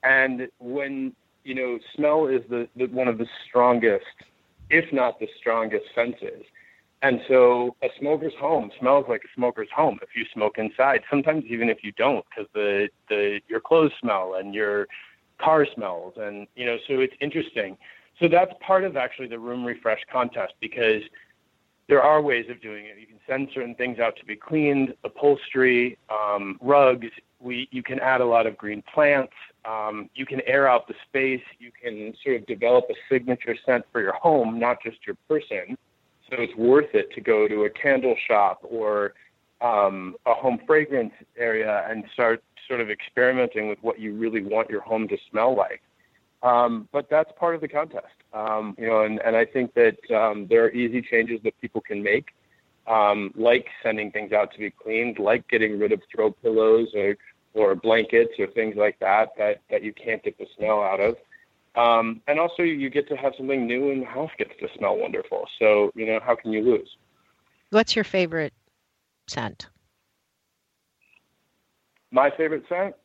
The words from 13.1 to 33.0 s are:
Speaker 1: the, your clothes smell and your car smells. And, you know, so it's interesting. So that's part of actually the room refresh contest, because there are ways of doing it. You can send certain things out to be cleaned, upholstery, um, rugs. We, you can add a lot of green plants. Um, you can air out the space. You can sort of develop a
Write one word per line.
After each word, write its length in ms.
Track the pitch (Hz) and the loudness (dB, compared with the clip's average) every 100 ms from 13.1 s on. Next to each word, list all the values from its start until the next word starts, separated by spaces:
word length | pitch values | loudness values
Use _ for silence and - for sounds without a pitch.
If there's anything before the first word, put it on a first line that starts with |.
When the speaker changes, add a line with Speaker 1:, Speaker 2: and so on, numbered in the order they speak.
Speaker 1:
the, 320 | 107 101 101 _ | -2 -2 -4 _
your 120 | 110 | -8
clothes 320 | - 165 156 - | 2 4 4 0
smell 360 | 120 101 92 92 | -2 -2 -2 -6
and 180 | 98 | -8
your 340 | 101 107 104 98 - - _ _ _ | -4 -2 -2 -4 -10 -20 _ _ _
car 280 | 160 156 143 | 2 4 2
smells. 480 | - 104 87 90 113 | -2 -8 -8 -12 -12
And, 300 | 104 104 101 - | -12 -12 -16 -8
you 80 | |
know, 140 | 123 117 - | -6 -6 -4
so 120 | 131 | 0
it's 140 | 131 - | 0 -2
interesting. 560 | 143 160 - - 98 98 - - _ _ | -6 -6 -6 -6 -8 -10 -20 -20 _ _
So 80 | 170 | 4
that's 280 | 170 185 - | 4 2 -2
part 240 | - 190 | 0 0
of 120 | 190 139 | 2 -4
actually 320 | 123 - 127 | -6 -6 -12
the 100 | 117 | -10
room 280 | 117 123 123 | -8 -8 -6
refresh 340 | 117 117 107 - | -4 -2 -4 -4
contest, 440 | 131 120 120 95 - | -4 -2 -4 -8 -8
because 420 | 110 - 113 110 107 - _ _ _ _ _ _ _ | -12 0 2 2 -2 -20 _ _ _ _ _ _ _
there 140 | 143 | 4
are 200 | 139 156 | 6 4
ways 260 | 147 120 117 | 4 0 -2
of 140 | 120 | -12
doing 240 | 110 104 104 | -14 -16 -18
it. 100 | 101 | -20
You 80 | 110 | -20
can 140 | 110 - | _ -8
send 240 | 135 135 | -6 -4
certain 220 | - 120 | -8 -10
things 240 | 117 127 117 | -6 -6 -2
out 180 | 117 - | -4 -4
to 80 | |
be 120 | - 107 | -12 -14
cleaned, 580 | - 156 147 139 135 - | -4 0 2 2 0 -4
upholstery, 960 | - - 147 139 - - 127 123 123 117 _ | -12 0 2 2 0 2 4 4 0 -4 _
um, 480 | 107 104 104 98 92 | -4 -2 -2 -4 -8
rugs. 460 | 123 143 139 123 113 - _ _ | 2 6 6 4 -4 -16 _ _
We, 280 | 123 123 131 | -10 -8 -8
you 120 | 127 | -10
can 160 | 120 131 | -8 -4
add 200 | 127 131 | 0 2
a 40 | |
lot 220 | 123 117 113 | 2 2 0
of 100 | 101 | -4
green 260 | 107 104 | -10 -10
plants. 500 | - - 147 143 131 - - _ | -6 2 4 4 -2 -10 -20 _
Um, 440 | 113 110 107 107 104 | -10 -6 -6 -8 -12
you 100 | - | -12
can 160 | 135 131 | -8 -8
air 260 | - 135 139 | -2 2 4
out 180 | 123 - | 4 0
the 80 | - - | -16 -8
space. 340 | 135 135 127 - - | -4 -2 -4 -10 -20
You 120 | 120 _ | -20 _
can 320 | 120 107 107 - | -12 -10 -14 -10
sort 140 | - 123 | -4 -4
of 100 | 110 | -4
develop 400 | 107 117 123 123 | -2 4 4 2
a 40 | 113 | -8